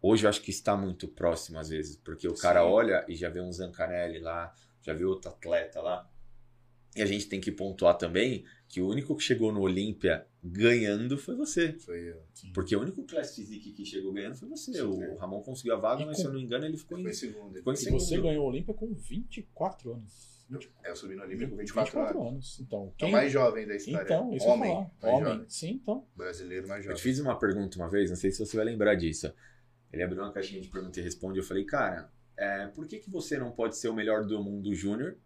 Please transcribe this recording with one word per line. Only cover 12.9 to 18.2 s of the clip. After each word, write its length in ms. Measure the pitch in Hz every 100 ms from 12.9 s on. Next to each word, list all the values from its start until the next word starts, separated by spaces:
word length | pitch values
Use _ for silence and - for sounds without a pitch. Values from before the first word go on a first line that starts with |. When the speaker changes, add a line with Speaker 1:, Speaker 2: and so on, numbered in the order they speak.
| 190 -
Speaker 1:
Class 280 | 165 -
Physique 380 | - 101 104 -
que 140 | - 98
chegou 260 | 98 95
ganhando 240 | 98 101 131
foi 140 | 226
você. 240 | 311 -
Speaker 2:
Sim, 80 | 214
Speaker 1:
O 200 | 117 92
Speaker 2:
é. 140 | - -
Speaker 1:
Ramon 260 | 92 101
conseguiu 320 | - 127 117 110
a 40 |
vaga, 240 | 107 127
Speaker 3:
E 20 | 151
Speaker 1:
mas 120 | 151
Speaker 3:
com 40 |
Speaker 1:
se 60 | 170
eu 60 |
não 60 | 135
me 60 | 127
engano, 200 | 123 156
ele 100 | 156
ficou 240 | - 175
em, 40 |
Speaker 2:
Foi 100 | 180
segundo, 380 | 131 123 104 101
ele 60 | 92
Speaker 1:
ficou 120 | 123
em 40 | 147
Speaker 3:
E 20 | -
você 80 | 131 -
Speaker 1:
segundo. 140 | 165